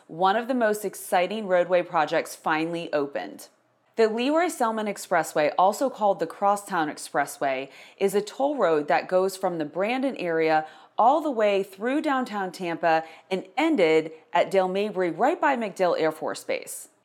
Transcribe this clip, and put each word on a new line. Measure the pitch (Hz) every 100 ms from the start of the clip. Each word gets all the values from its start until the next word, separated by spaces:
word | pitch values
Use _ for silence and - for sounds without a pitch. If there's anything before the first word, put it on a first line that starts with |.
| -
one | 160 190 214
of | 240
the |
most | 254 220 208 196
exciting | - - 190 180 214 202
roadway | 180 175 180
projects | 170 170 151 160 -
finally | - 180 156 165 170 170
opened. | 147 139 - 90 - - _ _ _ _ -
The | 220
Leroy | 214 247 311 349
Selman | - 233 220 214
Expressway, | 196 - 175 156 165 151 -
also | 185 208 269
called | - 208 190
the | 156
Crosstown | - 202 202 202 185 151
Expressway, | - - 160 143 - 143 131 139 - - -
is | 196
a | 202
toll | 202 - 277 294
road | 185 156 151
that | 175 -
goes | 185 190 190
from | 190 170
the | 147
Brandon | 170 202 254 262 226
area | 175 160 156 156 156 - - -
all | 220 302
the | 311
way | 226 208 202
through | 196 - 226 285
downtown | 302 269 240 208 185
Tampa | 180 180 165 175 160 160 - -
and | 190 -
ended | - 320 285 160 160 160 - _
at | 175 170
Dale | 190 185
Mabry | 190 208 180 180
right | 156 247 349
by | 311 262
MacDill | 220 180 180 147
Air | 160
Force | 160 135 -
Base. | - 95 - - - _